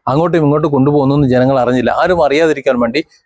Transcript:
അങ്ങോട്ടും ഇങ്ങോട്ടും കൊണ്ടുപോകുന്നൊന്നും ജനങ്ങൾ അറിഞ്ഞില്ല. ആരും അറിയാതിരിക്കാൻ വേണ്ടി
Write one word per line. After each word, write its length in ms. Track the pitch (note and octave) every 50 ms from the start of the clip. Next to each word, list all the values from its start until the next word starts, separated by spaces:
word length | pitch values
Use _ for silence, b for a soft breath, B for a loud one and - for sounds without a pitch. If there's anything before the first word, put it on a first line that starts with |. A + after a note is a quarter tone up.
| -
അങ്ങോട്ടും 300 | B2 C3 D3+ E3+ F3 E3+
ഇങ്ങോട്ടും 340 | E3+ D3+ C#3+ D3 D3+ D#3+ D3+
കൊണ്ടുപോകുന്നൊന്നും 580 | C#3+ C3 C3 D3 D3 D3 C3+ C3+ C#3+ D3 C#3+ B2+
ജനങ്ങൾ 300 | B2 B2 B2+ C3+ C3+ C3
അറിഞ്ഞില്ല. 320 | A#2+ A#2+ B2+ B2+ A#2 A#2+
ആരും 340 | A2 B2+ D#3+ F3 F#3 E3+ D3+
അറിയാതിരിക്കാൻ 540 | C#3 C#3 D#3 E3 D#3+ D3 C#3+ - C#3 B2+ A#2+
വേണ്ടി 260 | A#2+ A#2 A#2+ D3+ D#3+ b b b b